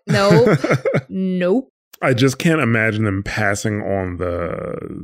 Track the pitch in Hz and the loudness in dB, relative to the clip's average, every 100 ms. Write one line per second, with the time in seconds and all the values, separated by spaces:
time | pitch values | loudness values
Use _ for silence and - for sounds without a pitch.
0 | - 202 202 214 240 160 - - 539 - | 0 2 6 6 6 2 2 0 0 -2
1 | - 190 190 185 180 240 - _ _ - | -4 -4 -2 0 0 0 -2 _ _ -4
2 | 160 117 135 - 170 156 120 113 110 107 | 0 2 2 2 2 2 2 2 0 0
3 | 110 98 101 - 104 104 110 104 98 98 | -2 -2 -4 -2 -2 -2 -4 -4 -4 -4
4 | 92 87 90 85 85 - - - - - | -4 -4 -4 -4 -6 -6 -8 -8 -10 -12